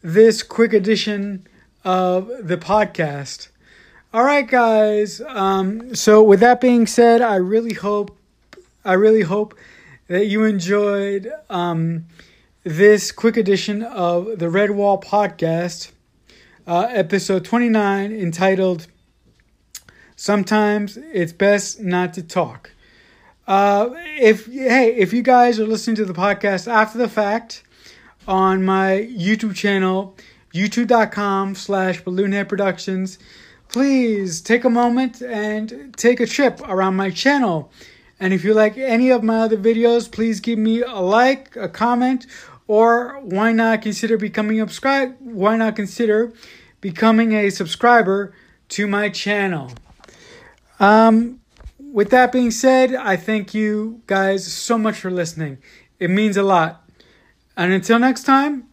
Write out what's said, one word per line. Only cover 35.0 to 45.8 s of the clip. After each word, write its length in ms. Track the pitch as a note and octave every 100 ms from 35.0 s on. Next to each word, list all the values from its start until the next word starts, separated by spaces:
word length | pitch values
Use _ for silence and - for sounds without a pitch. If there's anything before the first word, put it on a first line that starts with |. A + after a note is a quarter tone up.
| C4 -
and 720 | B3 A3 G#3+ G#3+ A3 B3 C#4 -
take 240 | A#3 B3
a 40 | A3+
trip 360 | - C4+ - -
around 280 | F#3+ F#3+ F#3+
my 140 | G3
channel. 600 | E3 C4+ C#4+ A#3 D#3+ - _ - _ _ _
And 140 | F#3+
if 100 | F#3+
you 100 | F3+
like 240 | G#3+ G#3+ A3
any 320 | C4 A3+ B3+
of 120 | B3
my 180 | A3 A3+
other 160 | A3+ G#3+
videos, 540 | G#3 A3+ A#3 A#3 A3+
please 280 | - A3+ G#3
give 180 | - A3+
me 240 | A3 A3+
a 140 | A#3+ G#3+
like, 600 | F3+ G#3+ B3+ C4+ - A#3+
a 140 | F#3
comment, 560 | - A#3 A#3+ B3+ B3+ - - - - -
or 540 | G#3+ A3+ A#3 A#3+ C#4
why 300 | A#3+ F#3+ A3+
not 320 | A3+ A3+ A3
consider 340 | A3 G3+ A3+ A3+
becoming 420 | G#3 G3+ G#3+ A3
a 40 |
subscribe-, 520 | G#3+ - C4+ C#4 C4 B3+
why 360 | C4 A3 G3+ A3+
not 200 | A3
consider 580 | A3